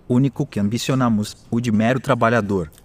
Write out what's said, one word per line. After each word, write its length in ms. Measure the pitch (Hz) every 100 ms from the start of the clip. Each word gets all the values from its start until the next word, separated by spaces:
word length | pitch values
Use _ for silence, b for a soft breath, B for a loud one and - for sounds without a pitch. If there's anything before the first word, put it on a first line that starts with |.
| -
único 380 | 123 139 - 143
que 140 | 104
ambicionamos, 760 | 101 117 - 131 123 104 104 - -
o 100 | 117
de 120 | 123
mero 280 | 107 113 131
trabalhador. 680 | - 117 117 120 101 98 80 -